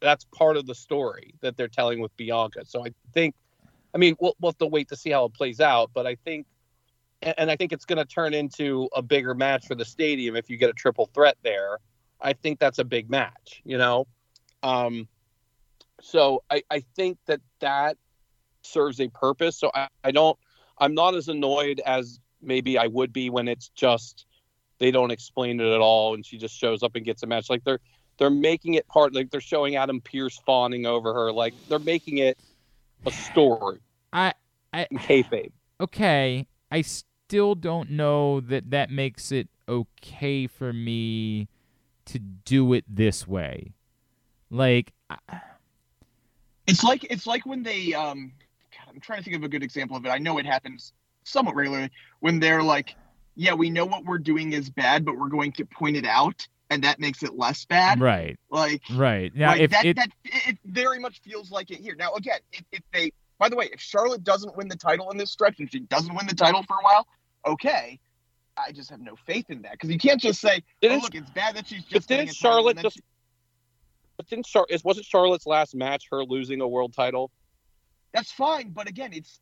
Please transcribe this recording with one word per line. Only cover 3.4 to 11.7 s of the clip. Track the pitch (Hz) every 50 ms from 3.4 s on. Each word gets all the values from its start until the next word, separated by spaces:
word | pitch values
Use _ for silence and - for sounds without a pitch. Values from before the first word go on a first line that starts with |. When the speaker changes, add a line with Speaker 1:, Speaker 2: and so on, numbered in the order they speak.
| _ _ _ _ _ _ _ _ _ _ -
Speaker 1:
I | 170
mean, | 180 170 160 -
we'll, | 175 180 - -
we'll | 175 170
have | 156 -
to | 160
wait | 151 156 151 139 -
to | 143
see | - - 156
how | 143 135 123
it | 113
plays | 110 - 139 127 117 117
out, | 156 147 127 117 113 110 -
but | 127 123
I | 127 123
think, | - - 156 160 151 143 _ _ _ _ _ _ _ _ _ _ _ _ _ _ -
and, | - 160 160 -
and | 156 160
I | 156
think | - 185 165
it's | 165 - -
gonna | - 175 156 147
turn | 135 - 190 165 156 151
into | 151 147 135 - - 147 139 135 131 131 - -
a | 135
bigger | 123 120 147 139 123 127 127
match | 123 135 139 139 127 -
for | - 135
the | 120 113
stadium | 110 - - 160 151 147 131 123 117 113
if | 117 113 -
you | 123 117
get | 127 120
a | 113
triple | - - 131 117 - - - -
threat | 139 147 143 - _
there. | - 117 104 98 98 98